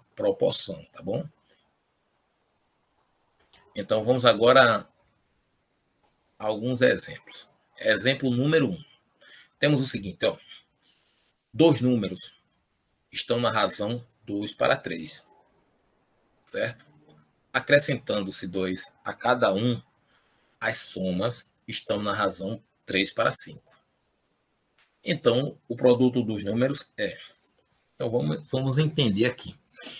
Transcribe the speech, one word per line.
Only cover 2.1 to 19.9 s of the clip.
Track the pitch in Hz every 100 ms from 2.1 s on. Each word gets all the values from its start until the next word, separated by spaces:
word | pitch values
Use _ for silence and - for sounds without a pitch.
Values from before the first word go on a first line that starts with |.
| _ _ _ _ _ _ _ _ _ _ _ _ _ _ - _ -
Então, | 95 110
vamos | 107 127 120
agora | 104 117 131 120 107 - _ _ _ _ _ _ _ _ _ _ _ _ _ _ _
a | 107
alguns | 107 120 123
exemplos. | 123 98 - - - - - _ _ -
Exemplo | 110 107 117 131 135
número | 120 143 160 127
um. | 87 - _ _ _ - - - _
Temos | 143 143
o | 135
seguinte, | 110 98 87 107
ó. | 92 - - _ _ _ _ _ _ _ _ _
Dois | 107 165 151
números | 123 123 95 90 - - _ _ _ _ _ _ _
estão | - - 120
na | 120
razão | 107 98 - 104 120 - _
dois | - 101 104
para | - 127 135
três, | - - - - - _ _ _ _ _ _ _ _ _ _ _ -
certo? | - 113 - - _ _ - _ _ _
Acrescentando-se | 127 - 143 - 127 - 104 95 - 95
dois | 95 92 92 - -
a | -
cada | - 117 123 110
um, | 98 120 117 -